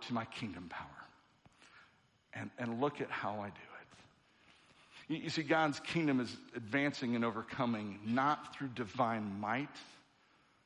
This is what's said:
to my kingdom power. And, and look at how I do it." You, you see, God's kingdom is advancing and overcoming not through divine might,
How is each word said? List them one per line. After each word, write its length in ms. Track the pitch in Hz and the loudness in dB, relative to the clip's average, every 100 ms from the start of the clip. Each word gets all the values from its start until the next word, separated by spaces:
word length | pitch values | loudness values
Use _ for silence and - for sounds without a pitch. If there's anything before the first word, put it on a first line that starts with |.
| - | -2
to 60 | |
my 120 | 117 110 | -2 -2
kingdom 440 | - 107 87 90 | -6 -6 -6 -10
power. 180 | - - - - - _ _ - _ - - - _ _ _ _ | -10 -12 -14 -18 -20 _ _ -20 _ -20 -20 -20 _ _ _ _
And, 180 | 113 107 - | -10 -8 -4
and 220 | 120 117 | -2 0
look 220 | 143 - | 0 0
at 80 | 135 | -4
how 300 | - 104 107 | -2 -2 -2
I 80 | 101 | -6
do 60 | - - - - - - _ _ _ - - - - - - - | -10 -16 -18 -18 -20 -20 _ _ _ -20 -20 -20 -20 -20 -14 -6
it." 60 | 156 | -4
You, 80 | |
you 60 | 165 | -2
see, 140 | 160 | 0
God's 360 | 143 160 156 135 | 4 6 6 4
kingdom 400 | - 170 156 131 | 0 4 6 4
is 160 | 113 - - 123 | 2 -4 -8 -8
advancing 600 | 107 139 143 - 120 120 | 0 2 2 2 0 2
and 100 | 117 | 2
overcoming 720 | 110 110 - 120 110 104 98 107 | 0 -4 0 2 2 -2 -6 0
not 500 | 120 139 147 - - | 4 4 2 -2 -8
through 140 | 139 | -6
divine 680 | 120 107 - 117 113 104 98 | -4 -4 2 2 2 -2 -2
might, 280 | 104 123 147 - - - _ _ _ _ _ _ | 0 0 -2 -8 -18 -20 _ _ _ _ _ _